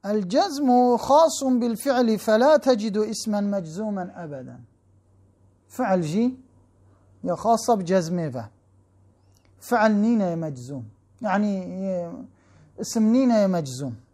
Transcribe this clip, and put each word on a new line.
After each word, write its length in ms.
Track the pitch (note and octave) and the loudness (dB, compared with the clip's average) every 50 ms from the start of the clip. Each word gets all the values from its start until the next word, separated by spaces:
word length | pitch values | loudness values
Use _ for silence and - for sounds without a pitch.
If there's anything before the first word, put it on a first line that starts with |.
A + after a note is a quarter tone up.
| - | -4
الجزم 880 | G3 G#3 G#3+ G3+ F3 F#3+ C#4+ F#4+ G4+ C#4+ C#4 D4 B3+ B3 B3 B3 B3 A#3+ | -2 -2 -2 -2 0 0 0 0 0 -2 -2 2 4 4 4 6 4 2
خاص 480 | A#3 - - C4+ D4+ E4 D#4+ - - C4+ | 0 2 4 6 6 6 6 2 -2 -2
بالفعل، 720 | C4 B3+ A#3+ A#3 A#3+ A#3 - - C#4 C4 A#3+ B3+ A3+ A3 G#3+ | 0 0 0 0 -2 -4 -4 -2 -2 0 2 2 2 0 0
فلا 380 | - - G#3+ A3 B3 D4 D#4 | 2 2 2 4 6 4 4
تجد 400 | D4 - C4+ B3+ G#3+ G3+ A3+ F#3 | 4 4 2 2 2 0 -2 -2
اسما 440 | G#3+ G#3+ G#3+ A3 - - A3 G#3 G#3 | -2 -2 -2 -4 -8 -6 -4 -2 -2
مجزوما 840 | G#3 G3+ G3+ G3 F3+ D#3+ D#3 F3+ A3 G#3+ G#3 G3 F3+ F#3 - - F3 | -2 -2 -4 -4 -6 -8 -10 -8 -8 -6 -6 -6 -8 -10 -12 -14 -14
أبدا. 360 | D#3 C#3+ C3 B2+ B2 A#2+ B2+ A#2+ _ _ _ _ _ _ _ _ _ _ _ _ _ _ _ _ _ _ _ _ _ | -12 -12 -14 -14 -16 -18 -20 -20 _ _ _ _ _ _ _ _ _ _ _ _ _ _ _ _ _ _ _ _ _
فعل 320 | - - B3+ G#3 F#3+ F#3 | -6 -4 0 0 0 0
جي 380 | E3+ D3+ D#3 G#3 A#3 B3+ B3+ - - _ _ _ _ _ _ _ _ _ _ _ _ _ _ _ - | 0 0 0 0 0 0 -2 -6 -18 _ _ _ _ _ _ _ _ _ _ _ _ _ _ _ -6
يا 100 | F3+ F3 | -6 -6
خاصة 400 | E3+ - G#3+ A#3 A3 - - A#3+ | -2 2 0 0 2 2 0 0
بجزمه 580 | G3+ F#3 E3 F#3+ F#3+ E3+ D#3+ F3+ F3+ E3 D3+ B2 | 0 2 0 0 0 0 0 -4 -4 -4 -6 -6
و 60 | B2+ A2 G#2 _ _ _ _ _ _ _ _ _ _ _ _ _ _ _ _ _ _ _ _ _ _ | -8 -12 -12 _ _ _ _ _ _ _ _ _ _ _ _ _ _ _ _ _ _ _ _ _ _
فعل 320 | - - B3 A#3 G#3+ A3 G#3+ | -6 -2 0 2 4 4 2
نينه 400 | G3+ G#3 A3+ A#3+ A3 G3 F3+ E3+ | 2 2 2 2 2 0 -2 -2
مجزوم، 500 | E3 E3 D#3 C#3 B2 A#2+ B2 C#3+ C3+ A2+ G#2+ _ _ _ _ _ _ B3 | -4 -6 -8 -8 -10 -12 -12 -12 -12 -12 -14 _ _ _ _ _ _ -4
يعني 240 | G#3 F#3 G3+ G#3+ G#3 G3 F#3+ F#3 F3+ F3+ F#3 F#3+ F#3+ F#3+ F3 F3 E3+ - - - - _ _ _ _ _ _ - _ _ - | -2 0 0 0 0 -2 -4 -6 -8 -10 -8 -6 -4 -4 -4 -6 -8 -10 -14 -16 -18 _ _ _ _ _ _ -20 _ _ -12
اسم 220 | - - - A3+ A3 | -10 -6 0 2 2
نينه 440 | G#3+ A3+ B3+ C4+ B3 A#3 G#3+ G3+ | 4 4 4 4 4 4 4 4
مجزوم. 500 | F#3+ F#3 F3 D#3 C3+ B2+ B2+ C#3 C3 A#2 - _ _ | 2 2 0 -2 -4 -8 -8 -8 -8 -10 -12 _ _